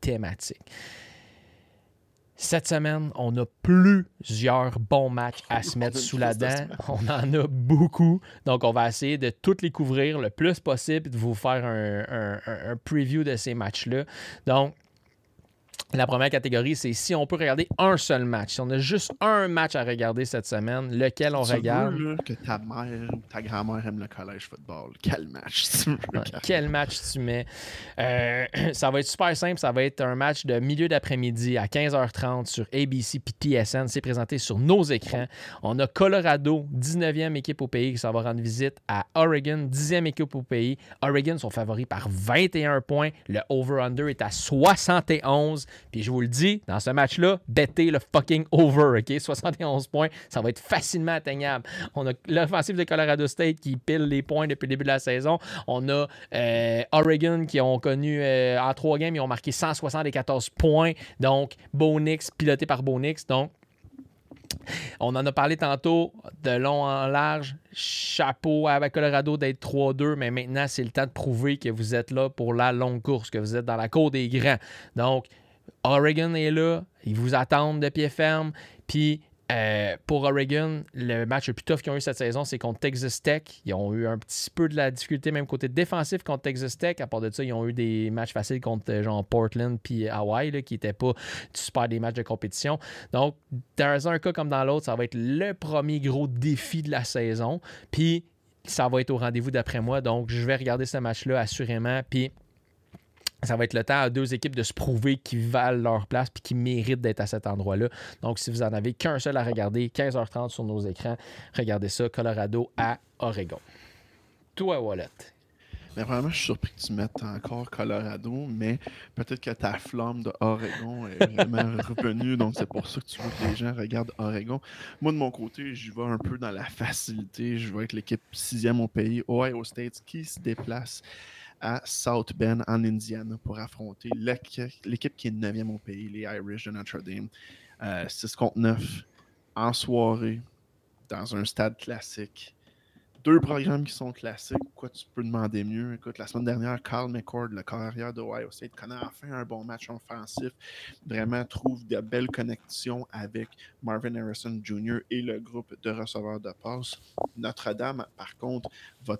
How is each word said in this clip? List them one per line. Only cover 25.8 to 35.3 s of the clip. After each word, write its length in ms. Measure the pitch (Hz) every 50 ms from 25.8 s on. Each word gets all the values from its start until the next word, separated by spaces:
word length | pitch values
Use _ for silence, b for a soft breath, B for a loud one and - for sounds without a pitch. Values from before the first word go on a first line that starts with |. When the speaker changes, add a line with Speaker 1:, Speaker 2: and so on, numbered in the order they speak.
| - -
Speaker 2:
veux 40 | 147
Speaker 1:
Ouais, 240 | 113 - - - 120
Speaker 2:
regarder ? 200 | 110 - - - -
Speaker 1:
quel 260 | - 190 165 147 151
match 280 | 151 147 147 139 - - - - -
tu 80 | 139
mets ? 260 | 123 120 120 120 120 B B B B B B B B B B B
Euh, 440 | 120 127 123 123 120 120 120 123 127 120 - 143
<clears throat> 120 | 139 165 147
ça 180 | - - 135
va 100 | 131 139
être 60 | 139
super 300 | - - - 190 175 165
simple. 240 | - 180 175 180 170
Ça 100 | - 135
va 140 | 120 127 131
être 160 | 139 135 -
un 160 | 139 127 123
match 300 | 127 139 143 151 - -
de 120 | 139 123 120
milieu 300 | 120 135 147 147 165 170
d'après-midi 680 | 160 143 - - 143 127 123 123 117 113 117 123 123 117
à 100 | 101 98
quinze 260 | - 147 147 147 143
heures 180 | 139 127 120 -
trente 360 | - 135 127 127 123 120 -
sur 180 | - - 113 - -
A 140 | 135 143
B 140 | 131 131 131
C 200 | 113 - - 139
puis 120 | - - -
T 200 | - - 147 139
S 240 | 123 110 - -
N. 100 | 135 131
C'est 140 | 120 - 143
présenté 380 | - 131 123 120 117 - - 135
sur 200 | - - 110 101
nos 240 | 123 151 185 208 175
écrans. 460 | 147 143 110 - - - 123 123 123